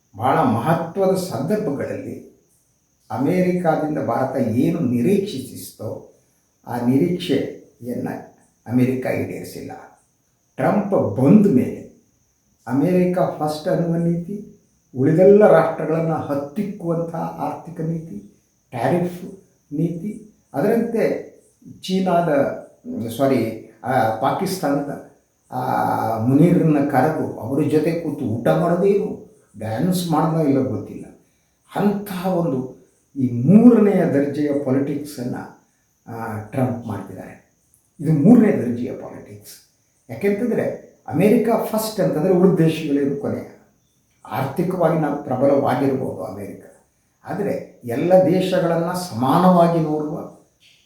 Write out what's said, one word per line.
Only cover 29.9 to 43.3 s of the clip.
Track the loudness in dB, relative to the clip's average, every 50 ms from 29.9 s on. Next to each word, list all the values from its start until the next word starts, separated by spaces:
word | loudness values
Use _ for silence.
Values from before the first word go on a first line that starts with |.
| 0 0 -2 -2
ಮಾಡೋದೋ | 0 0 0 0 0 0 2
ಇಲ್ಲೋ | 2 2 0 0
ಗೊತ್ತಿಲ್ಲ, | -2 -4 -6 -8 -10 -14 -14 -16 -18 -20 _ _ _ _ _ _ _ _ _ _ _ -4
ಅಂತಹ | 0 0 0 0 -2 -4 -8 -8 -6 -4
ಒಂದು | -2 -2 0 0 -2 -2 -4 -6 -8 -12 -18 _ _ _ _ _ _ -6
ಈ | -4 -4 -2
ಮೂರನೆಯ | -2 0 6 8 8 10 10 10 8 8 6 4 4 2 2
ದರ್ಜೆಯ | 2 2 0 0 0 -2 -2 -2 -2 -2 -2 -2
ಪಾಲಿಟಿಕ್ಸನ್ನು, | 0 0 0 0 -2 -4 -6 -8 -10 -12 -10 -8 -8 -8 -8 -12 -14 -18 _ _ _ _ _ _ _ _ _ _ -14
ಆ, | -12 -10 -10 -8 -8 -10
ಟ್ರಂಪ್ | -10 -8 -4 -2 -2 -2 -2 -6 -8
ಮಾಡ್ತಿದ್ದಾರೆ. | -8 -8 -8 -10 -12 -14 -16 -16 -16 -18 -20 _ _ _ _ _ _ _ _ _ _ _ -4
ಇದು | 0 0
ಮೂರನೇ | 2 6 8 8 8 8 8 6
ದರ್ಜೆಯ | 4 0 -2 -4 -4 -6 -6 -8
ಪಾಲಿಟಿಕ್ಸ್. | -10 -10 -14 -16 -16 -18 -18 -18 -20 -20 -20 -20 -20 -20 _ _ _ _ _ _ _ _ _ -16
ಯಾಕೆಂತಂದರೆ | -8 -4 -2 -2 0 0 -2 -2 -2 -2 -2 -2 -4 -8 -12 -18 -20 _ _ -4
ಅಮೇರಿಕ | 0 4 4 6 4 4 4 2 0 0 0
ಫಸ್ಟ್ | -2 -4 -4 -4 -4 -2 -2
ಅಂತಂದರೆ | -2 0 0 0 2 2
ಉಳಿದ | 4 4 4 4 4 4
ದೇಶಗಳೇನು | 2 2 0 -2 -4 -4 -2 -2 -2 -2 -4
ಕೊನೆ. | -4 -6 -6